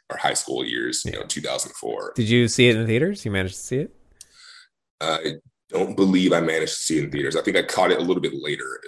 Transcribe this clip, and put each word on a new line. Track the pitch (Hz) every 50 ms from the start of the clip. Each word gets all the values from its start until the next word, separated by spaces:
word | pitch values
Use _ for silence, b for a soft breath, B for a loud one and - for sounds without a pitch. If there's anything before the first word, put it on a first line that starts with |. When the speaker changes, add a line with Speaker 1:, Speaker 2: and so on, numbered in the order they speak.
| _ -
Speaker 1:
our | - -
high | - 69 -
school | - - - 65 62 64
years, | 57 58 58 58 62 64 - -
you | -
Speaker 2:
Yeah. | - 52
Speaker 1:
know, | -
two | - - -
thousand | - 64 64 65 - - -
four. | - - 58 55 50 - - -
Speaker 2:
Did | 127 110 104
you | 120 120 120 110
see | - - 123 123
it | 110
in | 110
the | 113 113
theaters? | 110 123 156 196 202 202 -
You | 107
managed | 98 95 92 92 -
to | -
see | - - 123 135
it? | 170 - _ _ _ _ _ B B B B B B B B B B B B _ _ _ _ -
Speaker 1:
I | 80 80 80 80 80 - 78 - _ _ _ _ _ -
don't | - 85 95 95 -
believe | 98 98 95 95 92 92 90
I | 87 85
managed | 82 80 80 80 78 76 -
to | -
see | - - 80 73
it | 71
in | 71
theaters. | 73 71 69 69 78
I | 80
think | - 98 95
I | 90
caught | 85 - - 95 92 90
it | 87 -
a |
little | 87 90 90 90
bit | 85 80 71
later, | 67 73 76 71 62 65 65 57 - -